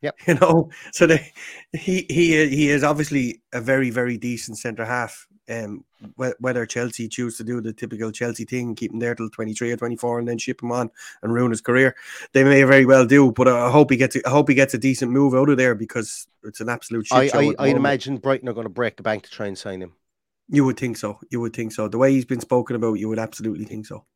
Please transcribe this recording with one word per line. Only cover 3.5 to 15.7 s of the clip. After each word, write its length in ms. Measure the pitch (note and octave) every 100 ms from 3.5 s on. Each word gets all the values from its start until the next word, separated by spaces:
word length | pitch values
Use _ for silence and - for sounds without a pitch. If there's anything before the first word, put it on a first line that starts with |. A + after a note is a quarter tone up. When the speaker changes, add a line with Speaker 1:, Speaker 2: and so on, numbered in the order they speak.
Speaker 2:
a 80 | B2
very, 300 | A2+ C3+ C3
very 280 | A#2 B2 A#2
decent 400 | A#2+ A#2+ - G#2+
centre 260 | B2 A2
half. 420 | A2+ B2 A#2 - _ _ _
Um, 360 | A#2 G#2+ G2+ - _ - -
wh-, 140 | B2+ -
whether 260 | B2+ B2 A2+
Chelsea 400 | B2 A#2+ - A2+
choose 300 | - A#2+ A2
to 80 |
do 160 | A2+ B2
the 120 | A2+
typical 380 | A2 A2 G#2+ A2+
Chelsea 340 | G#2 A#2+ A#2
thing, 300 | A2 B2+ A#2+
keep 180 | A2 A2
him 60 | A2
there 160 | A#2+
till 160 | A#2 A2
twenty-three 400 | - A2 G#2+ A#2+
or 60 | A#2+
twenty-four 420 | A#2+ A#2 A#2+ A#2+
and 80 | A#2+
then 120 | A#2
ship 240 | A#2+ B2+
him 100 | A#2+
on 180 | A#2+ A#2 _ - -
and 100 | A2
ruin 180 | A#2 B2
his 80 | A2+
career, 340 | - B2 C3 - - - -
they 100 | C3+
may 220 | C3+ C#3
very 220 | C3+ C3+ C3
well 200 | C3 B2
do. 240 | C#3+ C3+
But 160 | A2 B2+
I 220 | A#2+ B2
hope 200 | C#3 C#3
he 40 | B2+
gets 200 | B2+ C3
a, 100 | B2+
I 40 |
hope 180 | C3+ D3
he 60 |
gets 200 | C3+ C3+
a 40 | B2
decent 340 | C3 B2+ B2+
move 220 | B2+ C#3
out 140 | B2+ C#3
of 100 | C3+
there, 160 | B2+